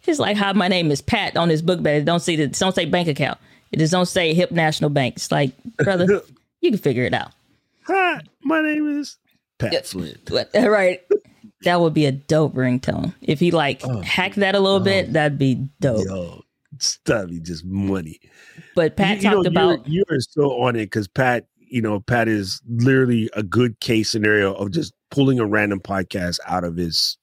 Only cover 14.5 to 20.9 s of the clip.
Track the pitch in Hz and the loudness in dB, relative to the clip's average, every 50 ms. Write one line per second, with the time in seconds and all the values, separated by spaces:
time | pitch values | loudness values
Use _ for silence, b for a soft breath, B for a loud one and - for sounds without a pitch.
14.5 | 190 202 196 190 196 196 190 196 196 196 180 - - 160 151 151 143 135 135 135 | 2 2 2 4 2 2 2 2 2 0 0 0 0 0 0 0 0 2 0 0
15.5 | 127 113 131 135 _ _ - 139 117 107 98 95 95 95 87 85 - - - _ | 0 0 -4 -8 _ _ -2 0 0 0 -2 -2 -4 -8 -8 -10 -12 -20 -20 _
16.5 | _ _ _ _ - 135 - - - - _ - 139 113 98 87 85 85 82 82 | _ _ _ _ -14 -6 -6 -6 -6 -6 _ -2 -2 -2 -2 -6 -8 -10 -8 -8
17.5 | 87 78 82 92 95 98 98 98 95 95 85 80 73 - B B B B B B | -10 -10 -8 -6 -4 -2 -2 0 -2 -2 -4 -8 -14 -18 B B B B B B
18.5 | B B B B B - 170 156 - - 196 190 208 208 190 214 202 202 180 175 | B B B B B 0 0 0 2 2 2 2 2 2 2 4 4 4 2 2
19.5 | 165 - - - 339 - - 147 151 180 196 - 165 135 120 - _ 156 143 139 | 2 4 4 4 2 0 -2 -4 0 0 0 0 0 -4 -4 -4 _ 0 0 0
20.5 | 131 123 120 127 117 117 110 95 | 2 2 0 2 2 0 -2 -2